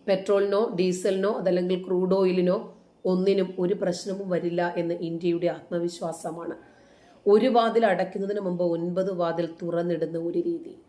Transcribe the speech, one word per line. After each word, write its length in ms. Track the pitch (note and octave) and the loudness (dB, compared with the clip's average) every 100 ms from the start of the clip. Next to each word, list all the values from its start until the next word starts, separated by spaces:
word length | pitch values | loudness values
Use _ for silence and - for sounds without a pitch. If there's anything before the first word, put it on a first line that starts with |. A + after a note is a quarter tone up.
| - | -2
പെട്രോളിനോ 680 | F#3+ F#3+ G3+ G3+ G3 A#3 F3+ | 0 2 2 2 2 0 0
ഡീസലിനോ 520 | F#3 F3+ G#3 F#3+ G3 | 0 0 0 0 0
അതല്ലെങ്കിൽ 540 | B3 F3+ F3+ F3+ F3+ F#3 | 0 0 0 2 -2 0
ക്രൂഡ് 280 | F3+ F#3 | 0 2
ഓയിലിനോ 640 | F#3+ F#3 F3+ F3+ G#3 - - _ _ | 4 4 4 2 0 -4 -16 _ _
ഒന്നിനും 500 | F#3 F3+ G3 G3 F3+ - | 0 2 2 2 0 -2
ഒരു 160 | F3+ | -2
പ്രശ്നവും 560 | F#3+ F3+ F3 G3+ F#3+ G3 | 0 -2 -4 -6 -8 -4
വരില്ല 440 | E3+ E3+ F3 F3 F3 | -2 -2 -2 -2 -2
എന്ന് 180 | E3+ | -2
ഇന്ത്യയുടെ 520 | F3 E3 E3 F3 E3+ E3+ | -4 -4 -2 -2 0 0
ആത്മവിശ്വാസമാണ്. 1080 | D#3 - F3 F3 - E3+ D#3+ E3 E3 E3+ - - - - - - - G3+ | -2 -6 -4 -4 -4 -8 -8 -10 -8 -10 -12 -16 -20 -20 -20 -20 -2 6
ഒരു 200 | G#3+ C4 | 6 6
വാതിൽ 400 | A#3 A3+ A3 A3 | 4 4 4 4
അടയ്ക്കുന്നതിന് 540 | F3+ F#3 G3 G3 G#3 | 2 -2 -4 -4 -4
മുമ്പ് 240 | F#3 F3+ | -2 0
ഒൻപത് 480 | F3 E3+ F3 F3+ F#3+ | 0 0 -2 -2 -2
വാതിൽ 420 | F3 E3+ E3 E3+ - | 0 -2 -2 -4 -6
തുറന്നിടുന്ന 560 | E3+ E3+ F3 E3 D#3+ E3 | -4 -2 -2 -2 -2 -4
ഒരു 200 | E3+ E3+ | -4 -2
രീതി. 360 | F3 E3 - - | -2 -4 -8 -18